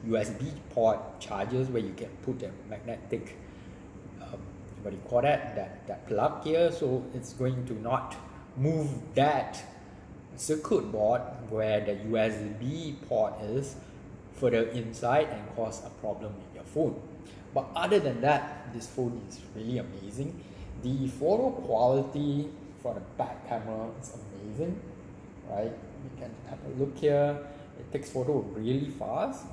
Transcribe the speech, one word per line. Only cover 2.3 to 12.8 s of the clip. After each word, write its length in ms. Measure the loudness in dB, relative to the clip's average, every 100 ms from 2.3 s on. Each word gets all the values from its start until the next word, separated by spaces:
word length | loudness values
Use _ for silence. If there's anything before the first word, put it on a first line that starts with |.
| -4
the 100 | -6 -8 -10
magnetic, 680 | -10 -6 -8 -4 -4 -4 -12 -16 -16 -16 -14 -14 -14 -14 -14
um, 160 | -12 -10 -12 -14 -14 -8
what 80 | -6
do 60 | -6
you 60 | 4
call 140 | 6
that? 320 | 8 6 2
That, 320 | -4 -6 -8 -8
that 200 | -8 0
plug 380 | 4 4 2
here. 280 | 2 6 6
So 320 | 4 2 2 0
it's 180 | -8 -8
going 320 | 0 0 2 -2
to 80 | -2
not 360 | 2 2 0 -10 -12 -14 -12 2
move 320 | 4 4 2 -2 0
that 480 | 6 6 6 0 -6 -12 -16 -16 -18 -16 -18 -16 -8
circuit 560 | 0 0 4 2 2
board 280 | 4 6 6 2 -8 -4
where 340 | 2 4 4
the 100 | 4 -2 2
U 80 | 4
S 200 | 4 4 -4 -4
B 380 | -4 -2